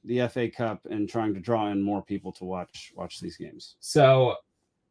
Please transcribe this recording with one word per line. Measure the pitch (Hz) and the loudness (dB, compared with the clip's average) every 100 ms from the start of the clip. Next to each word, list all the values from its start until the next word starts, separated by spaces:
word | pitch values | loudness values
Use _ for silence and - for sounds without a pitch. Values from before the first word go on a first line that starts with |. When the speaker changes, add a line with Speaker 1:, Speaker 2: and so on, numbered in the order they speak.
| 101 | -4
Speaker 1:
the | 123 | 0
F | 120 131 | 0 0
A | 117 | -4
Cup | - 117 98 - | -2 -4 -4 -6
and | 107 104 | -6 -4
trying | 117 110 | -2 -2
to | 95 | -2
draw | 92 113 104 | -2 0 0
in | 101 | 0
more | 101 101 | 0 -2
people | - 101 92 | -4 -8 -8
to | - 92 | -12 -10
watch, | 92 87 - - - | -8 -10 -14 -18 -14
watch | 87 - | -12 -12
these | 87 - | -14 -12
games? | - - - - | -16 -16 -20 -16
Speaker 2:
So | - 156 135 131 123 120 - _ _ _ _ | -2 6 8 8 4 0 -10 _ _ _ _